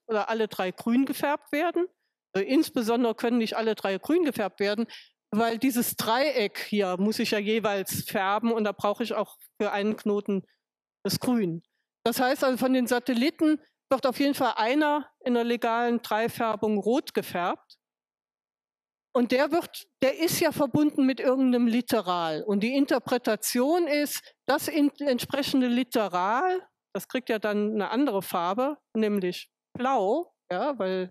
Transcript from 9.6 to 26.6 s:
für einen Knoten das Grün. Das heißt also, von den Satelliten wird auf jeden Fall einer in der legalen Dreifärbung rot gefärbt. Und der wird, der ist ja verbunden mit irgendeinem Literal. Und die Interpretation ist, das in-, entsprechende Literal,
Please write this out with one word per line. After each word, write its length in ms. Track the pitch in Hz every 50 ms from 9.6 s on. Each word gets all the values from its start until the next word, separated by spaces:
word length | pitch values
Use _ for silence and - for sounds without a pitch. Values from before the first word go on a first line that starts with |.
für 100 | 214 202
einen 260 | - 202 202 214 226
Knoten 500 | - - 214 202 202 202 - 202 190 - _ _ _ _ _ _ _ _ _ _ _ _
das 160 | 196 - -
Grün. 420 | - 262 247 233 208 175 160 170 _ _ _ _ _ _ _ _ _
Das 140 | 226 233 -
heißt 240 | 254 247 285 -
also, 140 | 294 269 262
von 160 | 226 247 262
den 140 | 262 254 247
Satelliten 720 | 220 247 240 - - 254 233 247 320 - - 320 302 311 294 - _ _ _ _ _
wird 160 | 269 262 -
auf 120 | 262 233 -
jeden 160 | 285 285 277
Fall 200 | - 269 233 -
einer 520 | - 214 226 262 302 311 294 294 302 269 - _ _
in 140 | - 262 240
der 100 | 233 233
legalen 580 | 240 240 226 240 233 226 233 240 240 240 226
Dreifärbung 760 | - - 214 214 226 233 - - 240 220 220 208 226 214 214 202
rot 360 | 190 208 240 294 - - _
gefärbt. 640 | 214 - - - 180 175 185 - - _ _ - _ _ _ _ _ _ _ _ _ _ _ _ _ _ _ _ _ _ _ _ _ _ _ _ _ _ _ _
Und 180 | 254 240 -
der 180 | 254 254 294 294
wird, 380 | 294 349 - - - - - _ _ _
der 160 | - 262 - -
ist 200 | 320 349 320 -
ja 140 | 349 302
verbunden 520 | - - 302 254 - 302 302 302 - - 269
mit 140 | 262 269 -
irgendeinem 480 | - 269 254 269 269 254 247 247 247
Literal. 800 | 233 220 247 240 - - 220 190 180 180 175 170 160 156 151 170
Und 160 | 214 202 202
die 140 | 196 233 262
Interpretation 1120 | 277 285 - 311 247 - - 262 240 - 233 214 202 - - - 247 247 285 330 359 339 285
ist, 340 | 294 294 294 277 - - - - _ _ _
das 220 | - 262 277 - -
in-, 240 | 285 311 285 285 - -
entsprechende 640 | 285 285 254 240 - - - 269 269 - - 269 254
Literal, 1000 | 247 240 247 262 - - 240 208 185 170 180 180 196 226 262 370 370 370 370